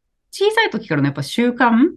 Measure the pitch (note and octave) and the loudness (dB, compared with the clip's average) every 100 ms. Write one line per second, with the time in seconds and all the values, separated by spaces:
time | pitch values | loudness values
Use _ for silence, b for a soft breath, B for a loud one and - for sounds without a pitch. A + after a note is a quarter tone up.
0 | _ _ _ - G4+ A4 G#4+ G#3+ - D3 | _ _ _ -2 0 2 0 -2 -4 -2
1 | C#3 C#3+ C#3 - A#3+ A#3+ A#3+ A3+ E4 | 0 -2 -6 -2 -2 2 2 4 2